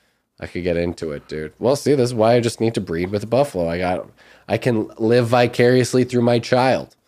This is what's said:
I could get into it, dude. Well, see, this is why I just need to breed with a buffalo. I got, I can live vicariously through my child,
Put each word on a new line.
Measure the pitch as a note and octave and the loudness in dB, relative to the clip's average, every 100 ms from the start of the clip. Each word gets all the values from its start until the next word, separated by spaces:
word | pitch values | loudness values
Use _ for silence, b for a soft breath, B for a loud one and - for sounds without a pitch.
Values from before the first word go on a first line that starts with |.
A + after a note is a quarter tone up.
| _ _ _ _ | _ _ _ _
I | - | -12
could | F2+ | -6
get | F2 E2+ | -2 0
into | F2 E2+ E2 | -2 -4 -10
it, | C#2+ - | -10 -10
dude. | D2+ D#2 - | -12 -12 -4
Well, | A#2 C#3+ | -2 0
see, | B2+ | 0
this | C#3+ A#2+ | 2 0
is | |
why | A#2+ A2 | 2 4
I | B2 | 4
just | A#2 - | 0 -2
need | A2+ | -2
to | A2+ | -2
breed | F#2 E2 F2+ | -4 -4 -4
with | G2+ | -4
a | A2 | -2
buffalo. | A#2+ C#3+ F#2 E2+ | 0 0 -2 -2
I | F2 | -2
got, | F2+ F2+ - _ b b b | -4 -4 -8 _ b b b
I | A#2+ | -2
can | B2+ A2+ - - | 0 -2 -4 -4
live | A2 B2 A#2 | 2 2 4
vicariously | B2 A#2+ - B2 B2+ A#2+ B2+ | 2 2 2 4 4 2 0
through | B2 A#2+ | 0 0
my | A#2+ A#2+ | 2 0
child, | - B2+ B2+ F#2 C2 _ | 0 2 2 0 -4 _